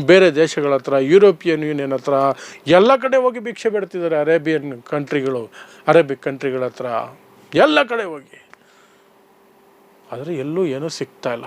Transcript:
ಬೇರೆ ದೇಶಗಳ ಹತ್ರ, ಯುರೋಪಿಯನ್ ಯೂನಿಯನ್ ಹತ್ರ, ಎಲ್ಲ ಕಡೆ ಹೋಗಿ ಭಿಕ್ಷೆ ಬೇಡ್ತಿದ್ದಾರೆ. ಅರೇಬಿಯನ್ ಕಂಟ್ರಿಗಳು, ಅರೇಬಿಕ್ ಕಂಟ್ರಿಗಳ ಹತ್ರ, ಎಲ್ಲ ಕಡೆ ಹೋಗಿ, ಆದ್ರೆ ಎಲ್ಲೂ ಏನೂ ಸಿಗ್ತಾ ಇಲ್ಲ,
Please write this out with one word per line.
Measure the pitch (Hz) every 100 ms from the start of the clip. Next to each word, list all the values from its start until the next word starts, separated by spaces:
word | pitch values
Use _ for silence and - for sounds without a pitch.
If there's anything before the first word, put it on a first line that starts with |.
ಬೇರೆ | 143 185 185
ದೇಶಗಳ | 143 160 - 143
ಹತ್ರ, | 135 131 139
ಯುರೋಪಿಯನ್ | 135 185 202 165 170 160
ಯೂನಿಯನ್ | 151 151 139
ಹತ್ರ, | 135 131 139 139 - - - 135
ಎಲ್ಲ | 175 220 269
ಕಡೆ | 254 262
ಹೋಗಿ | 254 240
ಭಿಕ್ಷೆ | 208 180 226
ಬೇಡ್ತಿದ್ದಾರೆ. | 208 185 185 170 156
ಅರೇಬಿಯನ್ | 147 165 151 156 143 123
ಕಂಟ್ರಿಗಳು, | - 147 139 147 131 127 110 - - - -
ಅರೇಬಿಕ್ | 156 147 135
ಕಂಟ್ರಿಗಳ | - 135 139 131
ಹತ್ರ, | 127 120 127 117 120 - _ _ -
ಎಲ್ಲ | 151 277 302
ಕಡೆ | 269 233
ಹೋಗಿ, | 190 151 131 - _ - _ _ _ _ _ _ _ _ _ _ _ _ _ _ -
ಆದ್ರೆ | 117 147
ಎಲ್ಲೂ | 165 135 165
ಏನೂ | 180 131 160
ಸಿಗ್ತಾ | - 135 _ 131
ಇಲ್ಲ, | 117